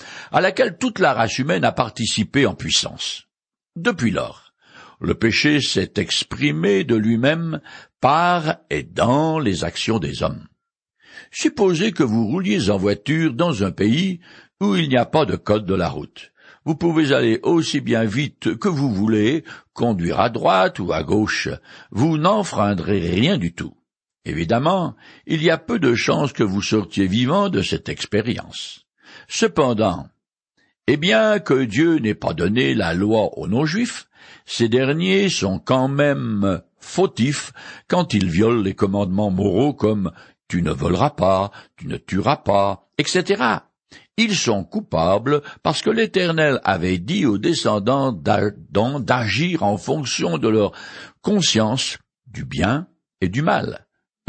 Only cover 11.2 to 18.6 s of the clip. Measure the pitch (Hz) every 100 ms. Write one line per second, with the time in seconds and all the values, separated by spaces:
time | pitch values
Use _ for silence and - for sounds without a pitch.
11.2 | - - 311 - 196 160 214 180 139 110
12.2 | 107 165 190 208 98 98 98 101 - 156
13.2 | 160 117 175 117 98 - 101 139 190 180
14.2 | - - - - 202 190 156 127 117 156
15.2 | 143 90 - 107 98 95 82 73 - -
16.2 | - _ - - - 156 170 160 147 135
17.2 | 120 113 - 170 156 147 120 117 113 92
18.2 | - - - 82